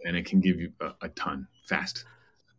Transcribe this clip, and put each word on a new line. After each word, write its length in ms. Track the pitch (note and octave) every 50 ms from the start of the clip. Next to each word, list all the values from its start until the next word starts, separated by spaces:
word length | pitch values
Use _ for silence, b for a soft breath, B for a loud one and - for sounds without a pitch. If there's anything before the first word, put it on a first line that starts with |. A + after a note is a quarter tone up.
| -
and 100 | E2+ F2
it 80 | F2 F#2
can 160 | - - F#2+
give 180 | F#2 F#2 F2 E2
you 140 | E2+ F2+ - -
a, 120 | D#2+ D#2 - - -
a 60 | -
ton 360 | - - - D#2 D2 C#2 C2 - _ _ _
fast. 380 | - G2 D2+ C2+ - - - - b b b b b b b b _ _